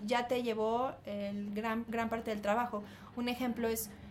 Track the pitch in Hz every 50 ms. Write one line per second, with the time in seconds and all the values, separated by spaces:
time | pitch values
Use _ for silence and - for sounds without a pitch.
0 | 208 208 247 240 240 - 254 247 240 233 214 220 220 220 226 240 262 269 - -
1 | - 208 202 202 202 202 202 202 202 208 202 214 220 226 220 233 233 - 214 226
2 | 233 226 226 226 - 233 214 208 202 202 208 240 247 208 214 208 202 - - -
3 | - - - 240 240 240 247 240 254 240 233 240 233 226 220 220 - - - -
4 | - -